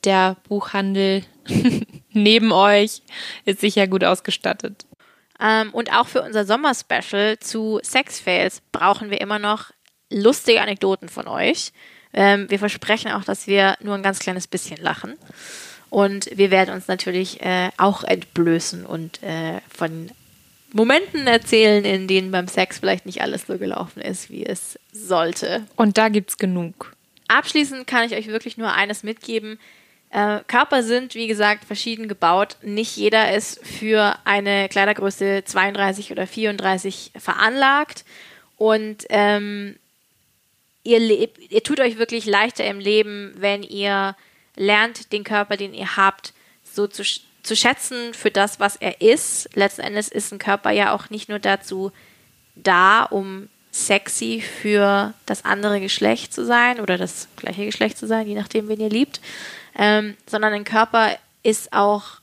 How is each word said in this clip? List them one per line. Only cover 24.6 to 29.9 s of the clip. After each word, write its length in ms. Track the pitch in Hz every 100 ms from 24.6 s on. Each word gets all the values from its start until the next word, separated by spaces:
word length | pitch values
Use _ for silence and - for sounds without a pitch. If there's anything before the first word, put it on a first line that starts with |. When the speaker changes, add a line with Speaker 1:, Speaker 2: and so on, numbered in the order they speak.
| - - _
Speaker 2:
sollte. 760 | 214 208 180 165 175 180 190 214 -
Speaker 1:
Und 220 | 220 202
da 100 | 220
gibt's 300 | 208 190 -
genug. 580 | 190 180 170 - - _ _ _ _
Speaker 2:
Abschließend 580 | 240 302 311 285 262 254
kann 200 | 247 233
ich 80 |
euch 140 | 214 214
wirklich 280 | 220 226 220
nur 160 | 220
eines 300 | - 202 208
mitgeben. 560 | 208 226 - 226 214 214 - _ _